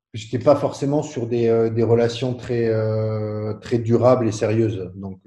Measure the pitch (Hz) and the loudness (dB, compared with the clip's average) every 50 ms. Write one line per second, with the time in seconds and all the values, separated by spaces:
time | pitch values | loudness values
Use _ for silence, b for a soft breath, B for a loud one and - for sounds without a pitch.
0 | _ _ - 113 - - - 117 - 151 139 - 139 131 - - 143 139 143 151 | _ _ -14 -14 -12 -6 -6 0 4 4 4 4 2 -4 -4 -4 -4 -2 -2 -2
1 | 147 - - 123 117 110 120 120 117 113 113 113 113 113 113 117 113 110 117 117 | -2 -4 -6 -6 -4 -2 -2 0 2 2 4 2 2 0 2 0 2 4 4 4
2 | 117 120 120 - 135 127 120 - - - 120 117 117 113 110 110 110 110 110 110 | 4 2 0 -2 -4 -4 -4 -6 -6 -4 -2 -2 0 0 0 0 0 0 -2 -2
3 | 110 110 110 107 107 107 107 107 107 107 104 - - - 127 117 113 113 117 110 | -2 -2 -2 -4 -4 -4 -6 -6 -6 -6 -8 -8 -6 -2 -2 -2 2 2 2 4
4 | 117 127 131 123 117 110 104 - 117 107 113 113 113 107 - 92 90 90 95 98 | 6 6 4 4 2 -2 -2 0 -2 0 2 2 0 0 -2 -4 -8 -10 -10 -10
5 | 98 98 95 92 _ | -12 -12 -12 -14 _